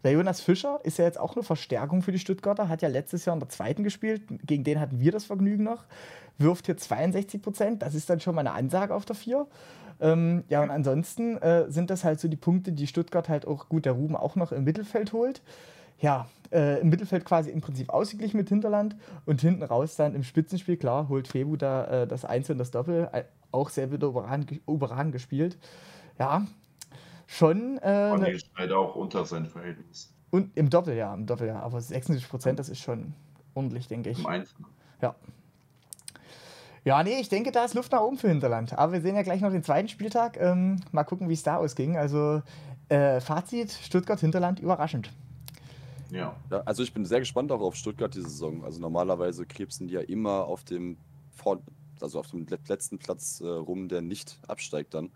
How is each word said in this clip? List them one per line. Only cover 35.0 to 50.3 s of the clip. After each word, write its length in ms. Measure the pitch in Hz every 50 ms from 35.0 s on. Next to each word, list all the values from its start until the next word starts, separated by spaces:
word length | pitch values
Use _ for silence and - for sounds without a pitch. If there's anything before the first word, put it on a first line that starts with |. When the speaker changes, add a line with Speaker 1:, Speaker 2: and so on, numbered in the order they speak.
Speaker 1:
Ja. 140 | - 120 - - - - - - _ _ _ _ _ _ _ _ _ _ - - - - - - - - - - - - - - - - - - -
Ja, 200 | 135 135 143 165
nee, 160 | 196 240 269
ich 100 | 233 -
denke, 220 | 202 196 233 269
da 120 | - 240 233
ist 120 | 240 -
Luft 160 | 240 - -
nach 100 | - 233
oben 160 | 214 233 277 254
für 120 | - 208
Hinterland. 460 | 165 147 131 127 117 113 117 120 -
Aber 180 | - 143 160 180
wir 80 | 180
sehen 140 | 156 185 196
ja 60 | 208
gleich 200 | 196 185 175 190
noch 100 | 196 202
den 100 | 190 180
zweiten 260 | 156 - - 180 196 220
Spieltag. 520 | - - 202 220 208 240 233 233 233 -
Ähm, 400 | - 180 180 180 180 185 190 185 180 -
mal 120 | - 156 151
gucken, 260 | - 185 185 190 170
wie 40 | 165
es 100 | 160 -
da 140 | 147 151 175
ausging. 380 | - 147 - - 131 147 170
Also, 460 | 165 147 143 143 147 147 151 151 151 147 - - - - - 127 - - -
äh, 300 | 151 143 143 139 135 127
Fazit, 500 | 127 - 156 160 180 - - 240 233 208
Stuttgart, 480 | - - - - - 180 180 - 214 202
Hinterland, 400 | - 156 160 185 175 175 185 -
überraschend. 520 | - 175 185 160 147 160 - 127 104 - - - - - - - - - - - - - - - - - - - - -
Speaker 2:
Ja. 260 | 90 90 90 78 - - - -
Speaker 3:
Ja, 120 | 95 101 -
also 160 | - 107 -
ich 120 | 123 120 -
bin 120 | 110 101
sehr 140 | 87 110 127
gespannt 320 | 131 120 - 123 135 147
auch 100 | 135 113
auf 140 | 104 92 -
Stuttgart 380 | - - 107 104 - 117 104 135
diese 140 | 127 120 80
Saison. 380 | 76 71 80 78 80 82 80
Also 160 | - 80 85
normalerweise 640 | 85 82 82 85 90 92 92 85 90 90 90 87 90
krebsen 420 | - - - 98 - - - 92 87
die 60 | 90
ja 80 | 90
immer 440 | 82 - 90 107 110 104